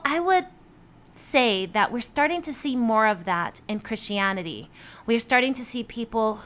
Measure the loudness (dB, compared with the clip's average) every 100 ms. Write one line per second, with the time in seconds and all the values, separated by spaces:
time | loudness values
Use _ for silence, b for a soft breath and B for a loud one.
0 | 2 0 2 2 2 -12 -20 -20 -20 -20
1 | -20 -18 0 2 4 2 0 0 0 0
2 | -4 0 0 0 -6 -6 -4 0 2 4
3 | 4 2 0 -2 -2 -8 -8 -8 -6 -4
4 | -2 0 0 -2 -6 -10 -12 B B B
5 | 0 0 4 2 2 -2 -6 -8 -8 -8
6 | -4 0 0 -2